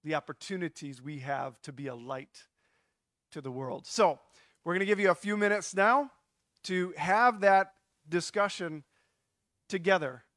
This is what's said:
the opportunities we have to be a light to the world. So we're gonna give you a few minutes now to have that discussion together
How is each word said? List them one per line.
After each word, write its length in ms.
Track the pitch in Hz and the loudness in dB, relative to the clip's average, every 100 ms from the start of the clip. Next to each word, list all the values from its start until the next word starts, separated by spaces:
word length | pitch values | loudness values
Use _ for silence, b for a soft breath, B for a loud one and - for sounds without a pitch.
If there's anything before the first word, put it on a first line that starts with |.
the 140 | 151 156 | -2 -4
opportunities 840 | - 143 - 190 170 - 143 127 | -4 -16 -8 -6 -6 -8 -14 -14
we 200 | 135 147 | -12 -12
have 420 | 131 139 135 120 | -6 -6 -6 -12
to 100 | - | -18
be 140 | 131 139 | -12 -12
a 80 | |
light 480 | 120 123 131 - - _ _ _ _ _ _ _ _ _ | -12 -10 -12 -12 -20 _ _ _ _ _ _ _ _ _
to 100 | 156 | -14
the 120 | 135 | -10
world. 340 | 127 131 - - | -8 -8 -8 -8
So 320 | - 190 139 _ b b b | 4 4 4 _ b b b
we're 100 | 165 | -4
gonna 100 | 180 | -2
give 140 | 196 202 | 0 2
you 140 | 196 | 4
a 20 | |
few 220 | 170 202 208 | 2 0 0
minutes 400 | 208 208 - 190 | 0 0 -2 2
now 340 | 202 262 277 _ _ _ _ _ | 4 4 0 _ _ _ _ _
to 280 | - 185 180 156 | -4 -2 -2 -4
have 460 | 165 202 247 214 | 0 4 4 4
that 320 | 196 190 190 _ _ _ 151 | 6 6 4 _ _ _ -4
discussion 720 | 170 - 208 202 - 170 156 - _ _ _ _ _ _ _ _ | -4 -2 0 0 -2 -8 -8 -14 _ _ _ _ _ _ _ _
together 560 | 196 170 190 143 127 _ | -2 2 2 2 -8 _